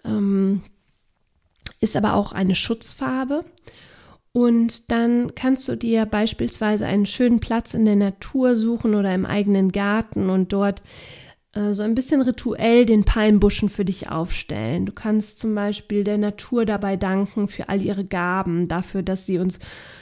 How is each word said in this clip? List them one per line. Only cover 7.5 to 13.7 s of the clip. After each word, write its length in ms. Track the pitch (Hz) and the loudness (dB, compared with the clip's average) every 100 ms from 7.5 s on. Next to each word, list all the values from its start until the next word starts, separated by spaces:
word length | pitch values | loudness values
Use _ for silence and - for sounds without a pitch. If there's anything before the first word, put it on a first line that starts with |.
| 233 - | -4 -2
in 140 | - 214 | 2 4
der 100 | 208 | 4
Natur 580 | 202 196 - 269 254 | 2 -2 -6 0 2
suchen 400 | 240 220 233 226 | 2 0 0 0
oder 200 | 214 196 | 0 0
im 100 | 185 | 0
eigenen 480 | 190 208 202 196 190 | -2 0 2 2 2
Garten 560 | 202 202 214 220 - 190 | 0 0 -2 -2 -4 -2
und 240 | 190 185 | 0 0
dort, 300 | 196 202 196 - - - - - - _ | 0 0 -2 -10 -20 -20 -20 -20 -20 _
äh, 180 | - 208 | -6 -4
so 100 | 202 | -2
ein 120 | 208 | -2
bisschen 260 | 226 254 294 | -2 0 2
rituell 640 | 254 247 240 - 233 233 | 2 -2 -4 -2 4 6
den 200 | 240 214 | 6 6
Palmbuschen 640 | 202 - 214 208 202 - 208 | 4 4 6 6 6 4 -2